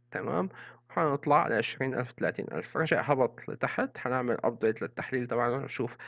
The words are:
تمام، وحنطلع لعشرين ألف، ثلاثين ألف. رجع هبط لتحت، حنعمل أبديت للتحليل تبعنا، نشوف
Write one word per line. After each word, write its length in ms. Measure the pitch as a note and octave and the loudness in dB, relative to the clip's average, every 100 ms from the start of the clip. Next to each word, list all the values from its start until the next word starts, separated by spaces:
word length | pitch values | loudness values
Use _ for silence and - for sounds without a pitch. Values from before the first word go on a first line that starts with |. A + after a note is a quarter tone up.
| _ | _
تمام، 380 | - - F3 F#3 - - - _ | -6 -2 -2 -2 -6 -18 -20 _
وحنطلع 560 | - D#3 C#3 - D3 G#2+ | 0 0 2 4 4 6
لعشرين 480 | A2+ A2+ - C3 | 2 0 -2 -2
ألف، 180 | A#2+ A#2+ - | -2 -4 -2
ثلاثين 280 | - - - | -2 -2 -4
ألف. 240 | D#2 - - | -6 -4 -2
رجع 240 | D#3+ C#3+ | 2 2
هبط 460 | - C3+ B2 - - | 2 2 2 0 -10
لتحت، 500 | - - - C4+ - | -4 -2 0 -2 -4
حنعمل 400 | - B2+ B2 A2 | -2 0 0 2
أبديت 380 | - A#2 A2+ A2 | 0 2 2 2
للتحليل 440 | - - - B2+ B2 | -4 -6 -4 -4 0
تبعنا، 300 | A#2+ A#2+ C3 | 2 2 0
نشوف 400 | C3+ - A#2 - | -2 -4 -4 -6